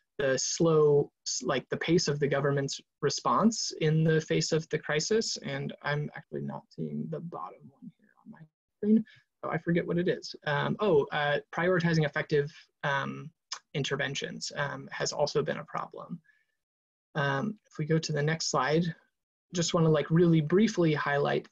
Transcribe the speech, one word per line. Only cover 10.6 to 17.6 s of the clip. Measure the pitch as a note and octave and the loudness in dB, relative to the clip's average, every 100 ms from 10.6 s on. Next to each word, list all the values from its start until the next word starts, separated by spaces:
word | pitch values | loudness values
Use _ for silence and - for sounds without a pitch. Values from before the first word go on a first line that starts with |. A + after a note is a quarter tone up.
| C#3+ - | -2 0
oh, | G#3 D3+ - | 2 2 2
uh, | D#3 D3 D3 - | 0 0 -2 -4
prioritizing | - F3+ F3+ E3+ D#3+ D3 | -2 0 2 2 2 0
effective, | D#3 - D3 D3 - - _ | -2 0 0 0 -6 -20 _
um, | D3+ C3+ C3+ C3+ C#3 _ - - _ | -2 -2 -4 -8 -14 _ -16 -16 _
interventions, | D3+ C3 C3+ C3+ C3+ - - - C#3+ | -6 -4 -4 -4 -6 -8 -10 -10 -6
um, | C#3+ C3+ C#3 | -6 -8 -10
has | - - | -6 -4
also | A2+ D3 D3+ | -2 0 0
been | C#3+ - | -2 -4
a | |
problem. | - - - - - F3 _ _ _ _ _ _ _ _ _ | -6 -8 -8 -12 -12 -14 _ _ _ _ _ _ _ _ _
Um, | D#3 C#3 C#3 - - | -4 -2 -2 -4 -8